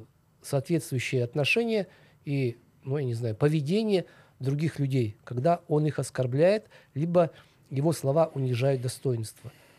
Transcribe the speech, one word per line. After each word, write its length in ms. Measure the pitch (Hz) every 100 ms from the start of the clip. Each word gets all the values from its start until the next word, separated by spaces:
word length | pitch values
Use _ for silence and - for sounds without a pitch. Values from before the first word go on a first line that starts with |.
| 110 _ _ _
соответствующие 800 | - 143 127 160 - 131 - 131
отношения 640 | 120 151 139 233 233 220 185 - - _ -
и, 320 | 139 127 117 _ _
ну, 140 | 131 143
я 80 | 127
не 80 |
знаю, 220 | 113 120 107
поведение 680 | 147 160 139 196 220 190 165 - - -
других 400 | 127 143 160 -
людей, 380 | 139 131 110 -
когда 380 | - 120 147 175 -
он 180 | 147 151
их 140 | 143
оскорбляет, 720 | 135 - 123 131 175 220 - - -
либо 380 | 135 165 175 165 - - _ -
его 220 | 131 151
слова 400 | 156 135 147 165
унижают 480 | 139 131 120 135 135
достоинство. 680 | 123 - 135 117 110 - - - -